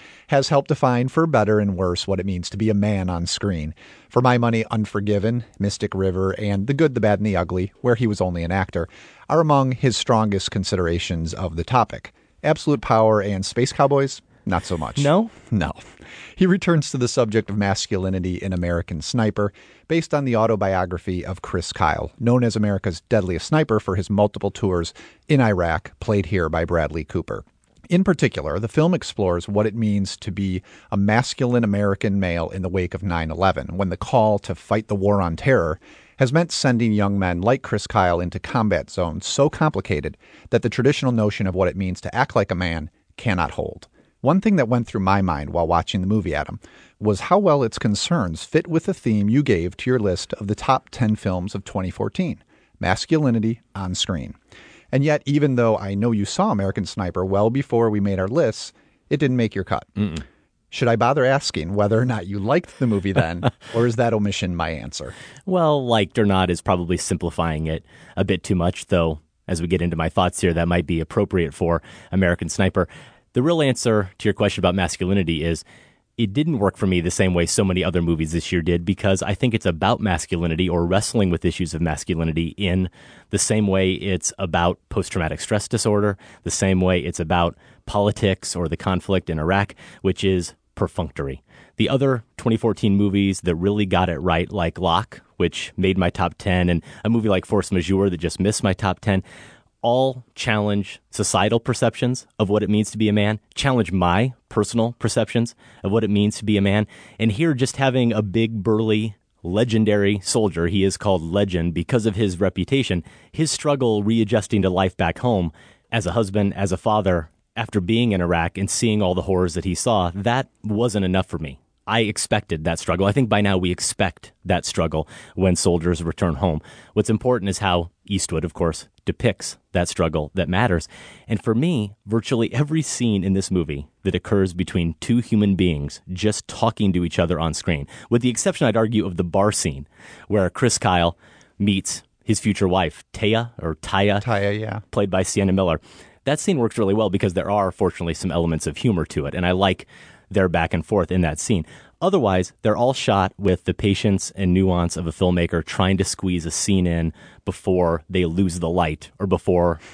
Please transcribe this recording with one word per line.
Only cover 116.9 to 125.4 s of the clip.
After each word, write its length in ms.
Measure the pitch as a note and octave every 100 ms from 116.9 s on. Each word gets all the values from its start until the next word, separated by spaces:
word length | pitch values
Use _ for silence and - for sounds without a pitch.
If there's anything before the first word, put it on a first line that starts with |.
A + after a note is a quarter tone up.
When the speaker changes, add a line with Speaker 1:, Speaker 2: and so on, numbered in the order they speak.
| G#2+ G2 F2 D#2 _ _ -
Speaker 2:
after 240 | A2+ G#2
being 300 | F2 A2+ A#2+
in 100 | G2
Iraq 380 | F2 E2+ E2+ -
and 100 | G2
seeing 320 | - A#2+ G#2+
all 140 | F#2+
the 80 | F2+
horrors 320 | F2+ F#2 F2+
that 100 | E2+
he 120 | F#2+ F2
saw, 340 | - G#2+ F2
that 360 | F2+ G2+ B2 - _
wasn't 400 | G#2 G#2 A#2+ G2+
enough 220 | F#2 F#2 F#2
for 100 | E2
me. 220 | D2+ C2+ _ _ -
I 140 | A2+
expected 640 | A2 G#2+ - A2 - D#2+
that 160 | D#2+ E2+
struggle. 260 | - F2 G2
I 60 |
think 160 | G#2 A#2
by 140 | G#2
now 140 | G2+ F#2+
we 140 | F2+
expect 640 | F2+ - - F#2+ - - _
that 200 | F2 F2+
struggle 420 | - - E2 D#2 D2+ - -
when 180 | -